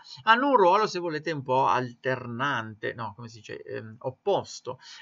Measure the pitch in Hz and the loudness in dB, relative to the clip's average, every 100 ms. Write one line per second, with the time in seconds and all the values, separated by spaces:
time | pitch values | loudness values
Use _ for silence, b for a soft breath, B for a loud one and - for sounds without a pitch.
0 | B B - 233 285 247 180 196 208 180 | B B 2 4 6 6 6 6 2 -2
1 | 175 151 156 151 127 127 135 117 127 - | -4 -4 -4 -4 0 2 4 2 -2 -4
2 | 131 127 120 117 143 127 110 107 117 113 | -4 -4 -4 -6 -4 -4 -6 -8 -8 -8
3 | 110 104 117 117 - 113 - 117 110 110 | -10 -12 -16 -18 -16 -14 -10 -12 -12 -10
4 | 135 - 202 170 110 - - 123 B B | -10 -6 0 0 -2 -10 -12 -14 B B